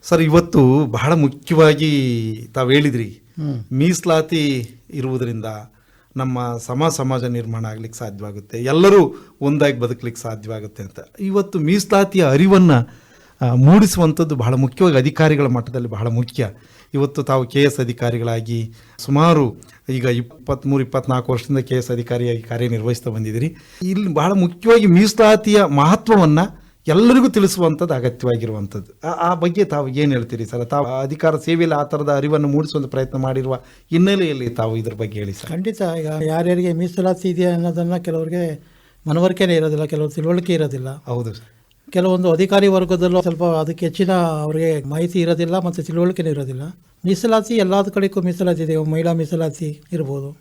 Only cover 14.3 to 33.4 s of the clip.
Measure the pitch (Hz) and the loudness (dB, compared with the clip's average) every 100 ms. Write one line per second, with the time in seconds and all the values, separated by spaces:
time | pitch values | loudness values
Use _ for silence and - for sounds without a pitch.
14.3 | 143 117 127 135 - 185 139 131 151 156 | 0 0 0 0 2 2 4 2 2 2
15.3 | 151 139 123 113 123 120 107 117 117 120 | 4 2 0 -4 -8 -8 -6 -2 -2 -4
16.3 | - 110 - _ _ _ 139 139 143 135 | -4 -6 -6 _ _ _ -4 -2 -2 -2
17.3 | 131 123 139 143 139 123 120 123 117 117 | 0 0 2 2 2 -6 -4 -4 -4 -4
18.3 | 113 113 117 113 - _ - - 143 165 | -6 -4 -6 -6 -12 _ -16 -2 2 4
19.3 | 160 131 - - - - 131 127 120 120 | 4 2 -4 -20 -20 -8 -4 -2 -2 -4
20.3 | - - 135 139 139 131 135 127 127 123 | -12 -8 -6 -2 -2 0 -4 -2 -4 -2
21.3 | 127 - 139 127 127 117 120 117 123 120 | -6 -2 -4 -2 -4 -4 -6 -4 -4 -2
22.3 | 117 113 117 123 113 113 120 - 110 110 | -4 -6 -6 -4 -2 -4 -4 -6 -6 -6
23.3 | 110 151 165 - - 180 190 202 147 160 | -4 -6 -8 -20 -10 -4 -2 -2 0 0
24.3 | 196 180 175 220 233 208 175 214 214 214 | 2 0 -2 4 6 8 6 6 4 6
25.3 | 214 214 208 185 143 147 202 - 214 165 | 6 4 4 4 4 4 2 4 4 6
26.3 | 151 196 - _ _ - 160 233 254 254 | 4 2 -4 _ _ 0 4 6 6 4
27.3 | 220 190 - 170 151 175 135 123 120 127 | 4 0 2 0 0 -2 -2 -2 -2 -2
28.3 | 117 110 107 101 104 90 - 151 165 170 | -2 -4 -6 -8 -10 -14 -12 -8 -2 -2
29.3 | 180 170 175 196 147 135 131 147 131 113 | 0 -2 0 -2 -2 -4 0 0 0 -2
30.3 | 113 107 123 120 143 120 131 135 151 160 | -8 -8 -6 -4 -2 -2 -4 -6 -2 0
31.3 | 156 - 165 170 151 147 151 147 143 147 | 0 -2 0 0 0 -2 -4 -2 -2 0
32.3 | 151 147 143 151 156 131 131 131 131 131 | 0 0 0 -2 -4 -6 -4 -4 -4 -4
33.3 | 131 | -4